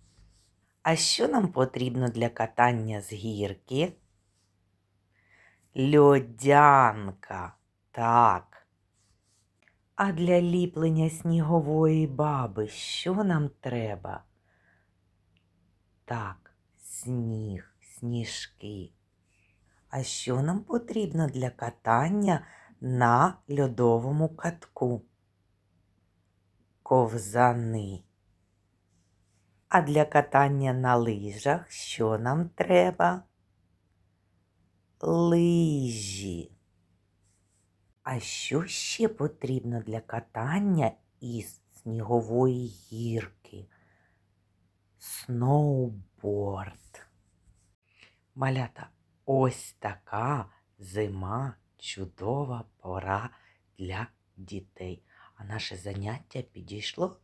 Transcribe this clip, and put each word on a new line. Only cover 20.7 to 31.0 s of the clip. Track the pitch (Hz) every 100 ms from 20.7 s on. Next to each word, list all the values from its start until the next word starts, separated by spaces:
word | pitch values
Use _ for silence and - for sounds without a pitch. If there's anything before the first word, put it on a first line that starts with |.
| 240 240 220 196 165 151
для | 127 127
катання | - 117 - 113 117 160 208 202 156 - - - -
на | 127 127 120 120 175 185 -
льодовому | 143 135 117 120 117 127 151 160
катку? | 160 165 170 - - 123 120 - _ _ _ _ _ _ _ _ _ _ _ _ _ _ _ _ _
Ковзани. | - 131 113 117 101 117 123 120 113 113 101 92 - _ _ _ _ _ _ _ _ _ _ _ _ _ _ _ -
А | 185
для | 143 147
катання | 151 147 143 139 139 139 135
на | 127 127
лижах | 120